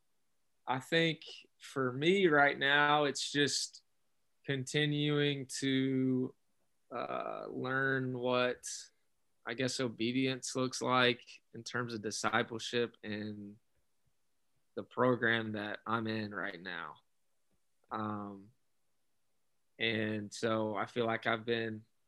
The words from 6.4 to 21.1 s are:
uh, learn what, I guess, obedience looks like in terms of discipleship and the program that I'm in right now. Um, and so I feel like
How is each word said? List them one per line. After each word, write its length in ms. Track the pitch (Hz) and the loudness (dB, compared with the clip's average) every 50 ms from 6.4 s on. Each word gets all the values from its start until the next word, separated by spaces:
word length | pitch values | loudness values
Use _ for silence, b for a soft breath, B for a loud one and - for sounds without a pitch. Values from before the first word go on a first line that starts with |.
| _ _ _ _ _ _ _ _ _ _ 131 | _ _ _ _ _ _ _ _ _ _ -8
uh, 480 | 120 - - - - - - 52 52 52 104 | -8 -6 -4 -4 -4 -4 -4 -6 -6 -8 -8
learn 680 | - 131 127 127 131 131 135 135 135 131 131 127 127 | -8 -6 -4 -2 0 0 2 2 2 0 0 -2 -2
what, 400 | 123 120 123 123 123 123 123 123 - - - - - - - _ _ _ _ _ _ _ _ _ _ _ | -2 0 2 2 4 2 2 0 -4 -8 -12 -12 -12 -14 -16 _ _ _ _ _ _ _ _ _ _ _
I 80 | - 120 | -4 -2
guess, 260 | 117 131 127 - - | 0 0 -2 0 0
obedience 760 | 131 117 107 - 110 120 123 131 135 131 131 127 - - - | -2 -2 0 0 -2 0 2 2 2 2 0 -2 -6 -4 -2
looks 260 | 131 127 123 - - | 0 -2 0 -2 -2
like 380 | 123 123 127 127 123 123 120 - - - - - _ _ - | 0 2 4 6 6 4 4 0 -6 -16 -20 -20 _ _ -16
in 100 | 117 113 | -14 -12
terms 300 | - - 120 120 117 117 | -6 -4 -4 -4 -4 -6
of 80 | 110 | -6
discipleship 920 | 101 110 101 - - 107 110 113 117 - 117 113 - - - 120 120 113 - _ - | -6 -6 -6 -2 0 2 2 2 0 0 -4 -8 -6 -4 -2 -2 -2 -2 -4 _ -10
and 500 | 107 104 107 107 107 104 104 101 101 107 117 _ _ _ _ _ _ _ _ _ _ _ _ _ _ _ _ _ _ _ _ _ _ _ | -8 -8 -8 -8 -8 -10 -10 -12 -14 -16 -18 _ _ _ _ _ _ _ _ _ _ _ _ _ _ _ _ _ _ _ _ _ _ _
the 80 | 113 98 | -10 -10
program 720 | - - 120 123 127 127 113 120 113 113 113 113 110 107 | -8 -2 2 4 4 4 4 2 2 2 2 0 -2 -4
that 260 | 104 104 104 104 - _ | -4 -4 -6 -6 -8 _
I'm 220 | 107 110 117 113 | -4 -2 -2 -2
in 260 | 110 110 110 107 104 104 | -2 -2 -2 -4 -4 -4
right 280 | 95 87 101 95 85 | -6 -6 -6 -8 -10
now. 320 | 90 95 87 82 82 76 71 - _ _ _ _ _ _ _ _ _ _ _ _ _ _ _ _ _ _ | -10 -10 -8 -8 -10 -10 -12 -16 _ _ _ _ _ _ _ _ _ _ _ _ _ _ _ _ _ _
Um, 520 | 113 107 107 107 107 104 104 101 101 98 98 110 _ _ _ _ _ _ _ _ _ _ _ _ _ _ _ _ _ _ _ _ _ _ _ _ _ - | -8 -6 -6 -6 -6 -6 -8 -10 -12 -16 -18 -20 _ _ _ _ _ _ _ _ _ _ _ _ _ _ _ _ _ _ _ _ _ _ _ _ _ -2
and 520 | 113 113 113 110 110 110 107 107 104 101 - | -2 0 0 0 -2 -2 -2 -4 -6 -8 -8
so 420 | - - 113 110 110 110 107 104 | -4 -2 0 0 0 0 -2 -2
I 100 | 98 110 | -4 -4
feel 200 | - - 120 117 | -4 -2 -2 0
like 220 | 113 | 0